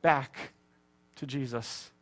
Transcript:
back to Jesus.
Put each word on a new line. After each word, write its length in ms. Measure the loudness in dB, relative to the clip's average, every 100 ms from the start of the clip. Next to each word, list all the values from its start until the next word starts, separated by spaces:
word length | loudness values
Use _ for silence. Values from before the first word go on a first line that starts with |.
back 500 | 6 6 2 -10 -14 _ _ _ _ _ _ -10
to 80 |
Jesus. 680 | -6 -2 -2 -4 -6 -10 -14 _